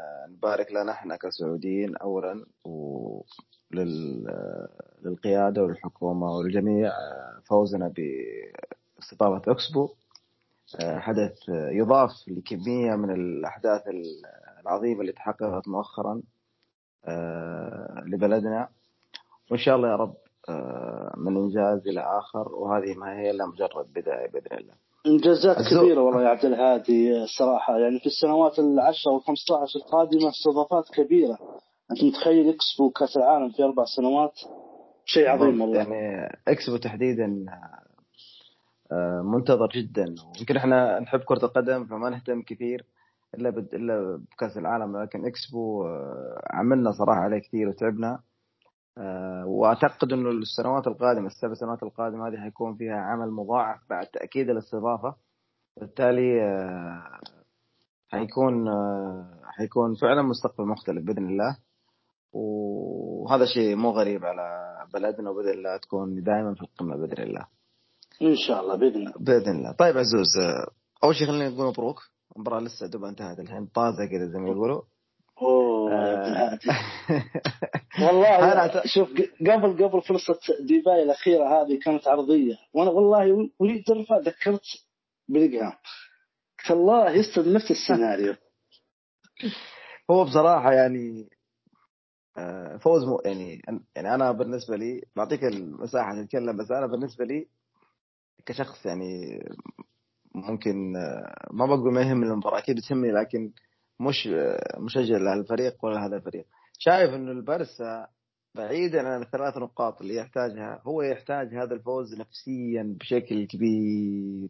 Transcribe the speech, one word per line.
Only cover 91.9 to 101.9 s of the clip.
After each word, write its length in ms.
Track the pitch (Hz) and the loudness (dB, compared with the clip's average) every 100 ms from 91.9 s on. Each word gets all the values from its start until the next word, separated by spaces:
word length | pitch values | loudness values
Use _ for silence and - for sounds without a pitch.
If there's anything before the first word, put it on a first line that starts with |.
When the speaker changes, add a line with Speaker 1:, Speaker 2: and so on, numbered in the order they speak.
| _ _ _ _ - | _ _ _ _ -14
Speaker 1:
آه، 380 | 180 - 170 110 | -12 -10 -12 0
فوز 280 | 165 165 | 4 4
مو-، 160 | 127 120 | 4 -2
يعني، 380 | 98 98 90 73 - 113 - - | -2 -4 -8 -14 -10 -12 -10 -8
يعني 180 | 95 | -2
أنا 180 | 127 127 | 0 0
بالنسبة 440 | 113 117 123 120 107 | 0 -4 -6 -6 -6
لي 260 | 117 127 - 104 | -6 -8 -10 -6
بعطيك 280 | 107 151 | -4 -2
المساحة 800 | 127 101 85 73 117 123 98 104 | -2 -4 -10 -12 -6 -4 -4 -8
تتكلم، 340 | 104 131 120 107 | -8 -6 -4 -6
بس 140 | 107 | -4
أنا 160 | 131 127 | -4 -4
بالنسبة 380 | 120 131 117 | -6 -8 -8
لي 220 | 120 147 156 _ _ _ _ _ _ _ _ _ - | -6 -6 -8 _ _ _ _ _ _ _ _ _ -14
كشخص 400 | 123 135 - 101 | -10 -10 -10 -10
يعني 520 | 90 92 92 76 50 50 - - - - _ _ _ _ | -8 -8 -10 -12 -14 -14 -16 -18 -20 -20 _ _ _ _
ممكن، 600 | 95 98 110 110 98 92 92 | -12 -8 -6 -4 -4 -6 -6
آه، 520 | 78 58 50 50 - | -8 -10 -12 -16 -12
ما 160 | 110 135 | -2 2
بقول 260 | 139 123 | 2 2